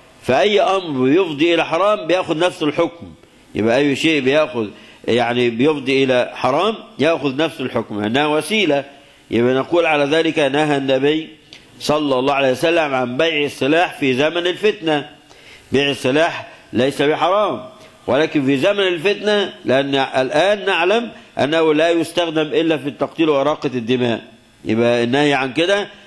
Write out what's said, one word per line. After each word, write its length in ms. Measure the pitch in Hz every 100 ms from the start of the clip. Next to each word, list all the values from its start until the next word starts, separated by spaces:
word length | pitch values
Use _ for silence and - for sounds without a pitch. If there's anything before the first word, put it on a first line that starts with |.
| - -
فأي 380 | - 156 202 202
أمر 480 | 175 196 175 135 131
يفضي 460 | 160 185 143 170
إلى 100 | 165
حرام 420 | 139 160 202 208 160
بياخد 300 | 180 160 160
نفس 260 | 180 -
الحكم، 440 | 151 - 170 - 90 78 - - -
يبقى 220 | 95 110 123
أي 180 | 147 131
شيء 240 | 156 156
بياخد 500 | 127 147 151 120 104 - - - -
يعني 420 | 117 117 120 120
بيفضي 540 | 113 143 147 127 135
إلى 260 | 131 123 117
حرام 400 | - 127 139 202 220 - -
ياخد 440 | 143 160 143 131
نفس 180 | 160 -
الحكم، 400 | 127 120 107 107
لأنها 240 | 104 120 151
وسيلة. 580 | 151 151 214 170 143 135 - - - _
يبقى 240 | 113 123
نقول 320 | 131 135 175 165
على 180 | 151
ذلك 340 | 143 156 160 156
نهى 380 | 139 139 151 143
النبي 520 | 135 131 139 156 160 - - - - -
صلى 380 | - 151 147 131
الله 160 | 135
عليه 160 | 139 135
وسلم 420 | 127 165 170 151
عن 220 | 131 123 127
بيع 280 | 165 151
السلاح 540 | 143 - 135 156 175 -
في 160 | 139
زمن 320 | 127 151 170 175
الفتنة. 640 | 175 208 208 160 147 147 - _ - - - -
بيع 180 | 131 139
السلاح 560 | 135 127 143 170 202 - - -
ليس 300 | 107 135 139
بحرام، 580 | 143 139 160 196 202 120 - - - - -
ولكن 400 | 127 156 151 135
في 100 | 139
زمن 240 | 175 202
الفتنة، 720 | 190 175 175 202 202 208 190 -
لأن 300 | - 131 143
الآن 680 | 139 135 131 131 151 185 208 190
نعلم 440 | 175 175 220 233 - - -
أنه 360 | 135 160 160
لا 160 | 151 165
يستخدم 520 | 170 151 - 170 156
إلا 340 | 156 131 165 156
في 120 | 139
التقتيل 400 | 120 135 - 160
وإراقة 420 | 139 139 151 143
الدماء، 480 | 123 113 127 120 110 - - _ _
يبقى 400 | - 110 117 120
النهي 300 | 120 135 147
عن 180 | 139 131
كده 360 | 123 175 202 196 -